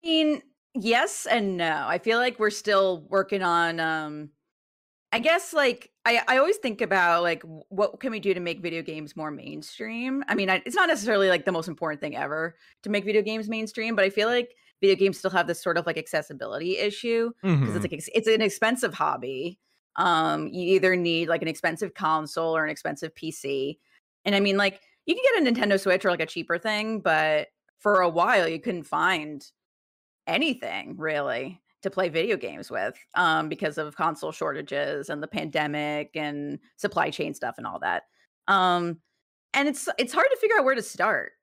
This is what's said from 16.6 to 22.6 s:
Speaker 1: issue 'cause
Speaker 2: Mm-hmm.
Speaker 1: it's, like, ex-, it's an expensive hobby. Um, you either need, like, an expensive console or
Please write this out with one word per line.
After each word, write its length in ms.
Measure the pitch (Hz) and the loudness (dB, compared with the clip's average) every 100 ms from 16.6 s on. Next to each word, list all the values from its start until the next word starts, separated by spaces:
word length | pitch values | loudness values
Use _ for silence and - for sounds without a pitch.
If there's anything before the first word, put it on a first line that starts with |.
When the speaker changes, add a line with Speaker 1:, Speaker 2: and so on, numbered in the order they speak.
| 165 185 | -4 -2
Speaker 1:
issue 540 | 208 208 233 233 233 233 190 156 | -2 -2 -2 0 0 -2 2 2
'cause 100 | 127 | 2
Speaker 2:
Mm-hmm. 20 | 104 | 0
Speaker 1:
it's, 80 | |
like, 100 | - | -4
ex-, 160 | 147 - | -6 -2
it's 140 | 220 220 | 0 2
an 140 | 220 | 4
expensive 520 | 220 196 220 240 214 | 2 2 0 0 -2
hobby. 680 | 165 151 127 127 131 165 190 _ _ _ - | 0 -2 -2 -6 -6 -8 -10 _ _ _ -2
Um, 520 | 180 165 160 151 156 | 2 4 2 0 -4
you 260 | 180 175 190 | -4 4 4
either 200 | 185 180 | 6 4
need, 320 | 170 165 165 | 2 0 0
like, 140 | 165 | 0
an 60 | 160 | -2
expensive 460 | 156 170 160 196 | -2 -4 -4 -8
console 600 | - 170 156 151 - 165 | -2 0 0 0 -4 0
or 80 | 160 | 0